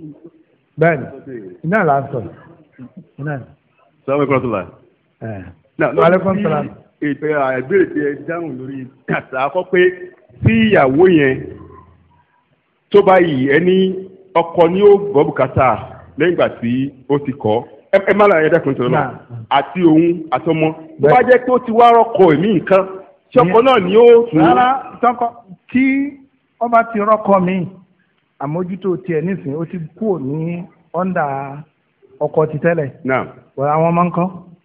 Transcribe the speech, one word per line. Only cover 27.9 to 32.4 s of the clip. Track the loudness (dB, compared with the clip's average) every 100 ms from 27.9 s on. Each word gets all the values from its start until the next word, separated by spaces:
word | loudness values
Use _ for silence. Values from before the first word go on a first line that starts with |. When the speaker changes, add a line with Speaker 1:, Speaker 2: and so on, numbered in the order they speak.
| _ _ _ _ -12
Speaker 1:
àmójútó | -8 -8 -8 -6 -6 -6
tiẹ̀ | -4 -4
nísìnyí, | -4 -6 -8 -8
ó |
ti | -8 -10 -14
kúrò | -6 -4 -4
ní | -6 -6 -6 -8 -12 _ _
ọ́ndà | -6 -4 -4 -4 -6 -10 -14 -20 _ _ _ _ -8
ọkọ | -2 0